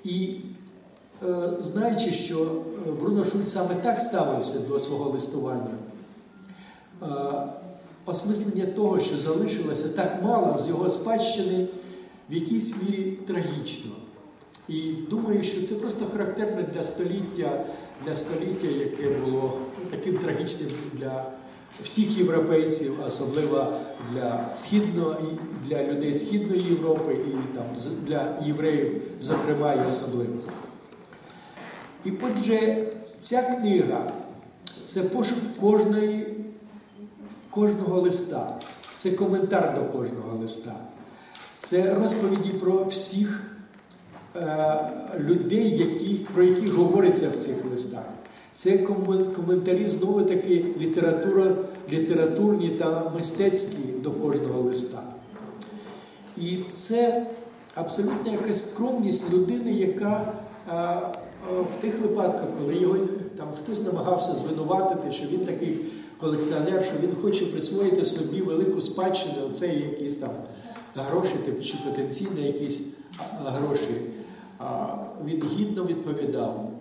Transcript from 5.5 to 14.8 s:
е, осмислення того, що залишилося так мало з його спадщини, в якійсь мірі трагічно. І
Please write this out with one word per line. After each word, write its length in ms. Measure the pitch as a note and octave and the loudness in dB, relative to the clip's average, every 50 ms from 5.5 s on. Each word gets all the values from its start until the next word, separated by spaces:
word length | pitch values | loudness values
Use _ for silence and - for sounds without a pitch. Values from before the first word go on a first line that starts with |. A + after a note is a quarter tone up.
| B2+ A#2+ A2 A2 A2 G#2 - - - - - - - - - - - - - - - - - - - - - - - F3+ | -4 -4 -6 -6 -8 -10 -12 -14 -16 -18 -20 -20 -20 -20 -20 -20 -20 -20 -20 -20 -20 -20 -20 -20 -20 -20 -20 -20 -18 -12
е, 40 | E3+ D#3 C#3+ C#3 C#3 C#3 C#3+ C#3 C#3 - - - - - - - - - - - - | -8 -6 -4 -4 -2 -2 -2 -4 -4 -6 -8 -12 -14 -16 -18 -18 -20 -20 -20 -16 -8
осмислення 600 | - F3 - - G#3 G#3+ G3+ G3+ G3+ F3+ F#3 F#3 | -2 -2 -2 0 2 0 0 0 0 0 0 0
того, 340 | F#3 - A3+ G#3+ G3 F#3 - | 0 0 2 2 4 4 4
що 180 | - - D#3+ C#3+ | 2 2 0 -2
залишилося 720 | C#3+ D#3 D#3 F3 G#3+ - - - E3+ D3+ D3 D3 D3+ D#3+ | 0 0 2 2 2 0 0 0 -2 -2 0 0 -2 -2
так 340 | - - F3+ D#3 - F#3+ F#3 | 0 0 0 0 -2 0 0
мало 340 | G#3+ A#3 A#3 F3+ - - - | 2 4 4 4 4 2 2
з 100 | - D#3 | 0 0
його 220 | E3+ E3+ F#3 F#3+ | 0 2 2 2
спадщини, 800 | - - - A3 A3+ A3 A3+ A3+ - G3+ F#3+ F#3 F3+ F#3 F#3 F#3 - - - - - - - - - - - - | 0 0 0 0 0 2 2 0 0 0 0 0 2 0 0 -2 -4 -10 -12 -14 -16 -16 -16 -18 -20 -20 -12 -4
в 40 | D3 | -4
якійсь 500 | E3+ E3 - A#3 A3 - - - F#3+ F3+ | -2 0 0 2 2 2 2 0 0 -2
мірі 340 | G3+ G3+ F#3+ F#3+ F#3+ F#3+ - - - | -2 0 0 -2 -4 -4 -6 -6 -4
трагічно. 640 | F3+ E3+ E3+ D3+ D3 D3 - - - - - A2+ G#2 G2 - - - - - - - - - - - - - - | -2 -2 -2 -2 -4 -4 -6 -6 -8 -8 -10 -12 -14 -14 -16 -20 -20 -20 -20 -20 -20 -20 -20 -20 -20 -20 -12 -8
І 260 | D#3+ D#3+ | -6 -6